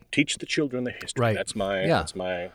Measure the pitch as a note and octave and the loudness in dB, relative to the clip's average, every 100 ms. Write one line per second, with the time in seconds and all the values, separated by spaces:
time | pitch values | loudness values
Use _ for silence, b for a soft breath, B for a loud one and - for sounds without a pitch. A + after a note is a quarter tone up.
0 | - - D3 - - - D3 B2+ B2 - | -4 2 2 0 -2 0 0 0 -4 -6
1 | - - A#2 G2+ - G#2+ G2 G2 F#2+ C#3 | -8 0 2 2 -2 -2 0 2 4 2
2 | E2 F#2+ F2+ F2+ F2+ | 2 -4 -4 -2 -4